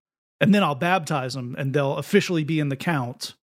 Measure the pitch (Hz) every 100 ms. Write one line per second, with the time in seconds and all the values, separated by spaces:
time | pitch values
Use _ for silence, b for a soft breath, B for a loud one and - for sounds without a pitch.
0 | _ _ _ - 156 202 180 135 175 190
1 | 147 151 127 131 123 135 139 139 139 147
2 | 147 202 - 170 147 160 147 135 - 143
3 | 123 123 - - _